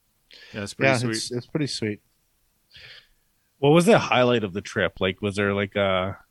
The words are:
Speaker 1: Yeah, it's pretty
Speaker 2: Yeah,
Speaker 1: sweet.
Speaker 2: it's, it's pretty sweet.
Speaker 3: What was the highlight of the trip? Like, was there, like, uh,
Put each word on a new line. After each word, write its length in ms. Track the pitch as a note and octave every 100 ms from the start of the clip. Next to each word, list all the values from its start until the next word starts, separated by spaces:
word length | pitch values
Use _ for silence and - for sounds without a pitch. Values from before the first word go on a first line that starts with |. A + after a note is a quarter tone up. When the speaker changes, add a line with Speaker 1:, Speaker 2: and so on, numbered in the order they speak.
| _ _ _ - -
Speaker 1:
Yeah, 80 | A2+
it's 100 | G2+
pretty 180 | - C3+
Speaker 2:
Yeah, 60 | C3
Speaker 1:
sweet. 120 | A#2+ A2+
Speaker 2:
it's, 160 | -
it's 140 | B2 -
pretty 200 | D#3+ C#3+
sweet. 340 | - A2 G#2 _ _ _ _ _ _ _ - - - _ _ _ _ _ _
Speaker 3:
What 120 | C#3
was 140 | D#3+
the 140 | F3 G3+
highlight 440 | - A#2 B2 A#2+
of 120 | G#2
the 80 | F2+
trip? 380 | - - F2+ -
Like, 200 | F#2+ F#2
was 160 | G#2 G2
there, 160 | G2+
like, 240 | G2+ G2+ G#2
uh, 360 | G2 F#2 F#2 G2+ _